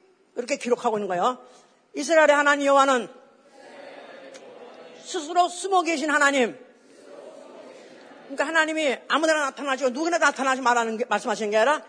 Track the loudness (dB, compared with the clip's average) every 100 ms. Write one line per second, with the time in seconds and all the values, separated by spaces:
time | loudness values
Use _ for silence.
0 | _ _ _ -10 -8 -6 -4 -2 -2 -4
1 | -4 -2 -2 -4 -12 -20 _ _ _ -10
2 | 0 4 4 4 4 2 4 4 4 2
3 | -2 -14 -20 _ _ -20 -20 -20 -20 -20
4 | -20 -20 -20 -20 -20 -20 -20 -20 -20 -20
5 | -12 -10 -4 0 0 0 -2 0 0 -2
6 | 0 2 4 2 0 -4 -18 _ _ -20
7 | -20 -20 -20 -20 -20 -20 -20 -20 -20 -20
8 | -20 -20 -12 -6 -2 0 0 0 -2 -2
9 | -2 0 2 2 0 -4 -4 -2 -2 -2
10 | -2 2 2 0 -2 0 0 0 0 -4
11 | -4 -4 -2 -4 -2 2 2 0